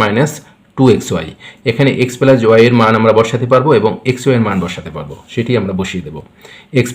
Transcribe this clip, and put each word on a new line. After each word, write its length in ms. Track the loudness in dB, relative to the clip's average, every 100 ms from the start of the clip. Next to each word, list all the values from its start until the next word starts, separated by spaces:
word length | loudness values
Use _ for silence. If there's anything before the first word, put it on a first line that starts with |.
minus 300 | -2 0 -2 -4 -18 _ _ 0
two 100 | 2 2
X 40 | 0 -6 -8
Y। 20 | -14 -20 -10 -4
এখানে 200 | 0 0 0 -2
x 20 | 0
plus 200 | 2 4 4 4
y 20 | 6
এর 60 | 4
মান 120 | 2 2
আমরা 140 | 2 2
বসাতে 280 | 2 -2 0
পারবো 160 | 0 2 2
এবং 120 | 0 -2 -4 -4
x 20 | 0
y 20 | 0
এর 60 | 0
মান 100 | -2 -4
বসাতে 260 | -8 -14 -14
পারবো, 180 | -14 -16 -12
সেটি 180 | -8 -2 -2
আমরা 120 | -2 -4
বসিয়ে 240 | -6 -8 -12
দেবো। 140 | -14 -18 _ -20 -20 _ -2
x 20 | -2